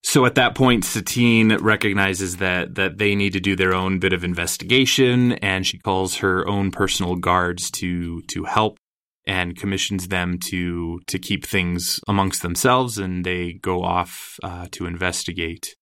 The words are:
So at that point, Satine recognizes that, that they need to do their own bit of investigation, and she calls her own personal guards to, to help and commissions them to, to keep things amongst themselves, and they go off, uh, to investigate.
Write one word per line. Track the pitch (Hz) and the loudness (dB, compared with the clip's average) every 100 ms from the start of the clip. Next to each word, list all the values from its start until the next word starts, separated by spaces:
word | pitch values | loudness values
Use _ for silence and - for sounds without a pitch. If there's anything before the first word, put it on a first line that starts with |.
So | - 147 | 2 4
at | 123 | 4
that | 131 120 - | 4 2 4
point, | 131 117 | 4 4
Satine | - 113 - 123 120 113 110 113 | 2 -4 -2 2 6 6 6 4
recognizes | 107 107 107 98 98 92 95 90 | 4 2 2 2 2 0 -4 -2
that, | 95 90 - | 0 0 -2
that | - 95 95 | -2 -2 2
they | 104 | 2
need | 101 101 | 2 0
to | 98 | 0
do | 98 | 0
their | 95 92 | 2 2
own | 92 95 95 | 2 0 2
bit | 92 | 2
of | 90 | 0
investigation, | 90 85 87 - 85 127 127 - 127 123 123 | -2 -2 -4 -6 2 4 4 4 4 4 2
and | 117 98 92 | 0 -2 0
she | 92 - | -2 -4
calls | - 95 95 - | -2 0 0 0
her | 98 92 90 | 0 0 0
own | 101 98 | 0 0
personal | - 98 - 90 90 | 0 -2 0 -2 -2
guards | 90 90 87 87 - | 2 2 0 -2 -6
to, | - 90 87 85 85 | -6 -4 -4 -6 -8
to | - - | -8 -8
help | - - 107 - _ _ _ _ - | -2 0 0 -4 _ _ _ _ -6
and | 95 90 85 | -4 -4 -6
commissions | 101 95 - 98 90 | -4 -2 -2 -4 -2
them | 92 87 87 | -2 -2 -4
to, | - 90 87 85 85 85 - | -4 -4 -4 -4 -6 -8 -6
to | - | -8
keep | - 101 | -4 -4
things | - 98 87 87 87 - - | -2 -2 0 -2 -4 -6 0
amongst | 101 95 - | 0 0 -2
themselves, | 87 85 127 127 127 107 | -4 0 2 4 0 -4
and | 95 90 90 | -4 -4 -2
they | 90 87 | -2 -4
go | 87 92 90 | -6 -2 -2
off, | 90 90 85 - - - | 0 -2 -2 -10 -18 -14
uh, | 92 90 87 | -12 -12 -12
to | - 90 | -8 -8
investigate. | 85 92 87 - 87 82 82 - - | -4 -4 -4 -6 -6 -6 -6 -14 -16